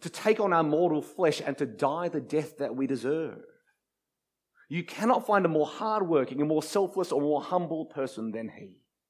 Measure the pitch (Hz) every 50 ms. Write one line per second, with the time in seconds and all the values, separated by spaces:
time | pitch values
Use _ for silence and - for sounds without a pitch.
0 | - 170 - - - 214 220 220 208 190 175 165 160 151 151 160 180 170 156 151
1 | 147 - - - 185 156 147 - - 147 135 - 147 120 110 98 143 139 151 170
2 | 175 170 170 147 120 104 147 156 151 - - - 135 110 123 131 135 131 135 117
3 | 117 135 151 160 160 127 - - - - - _ _ _ _ _ _ _ _ _
4 | _ _ _ _ _ _ _ _ _ _ _ _ _ - 147 175 170 - - -
5 | 208 240 262 269 262 - 208 196 185 165 160 151 151 - - - 214 220 214 214
6 | 190 165 165 143 127 120 127 143 147 151 156 156 151 - - 202 196 180 - 190
7 | 180 - 143 143 143 147 151 139 - - 180 180 175 151 160 160 160 160 - 147
8 | 135 127 - - 113 113 104 113 113 104 - - 107 95 90 _ _ _ _ _
9 | _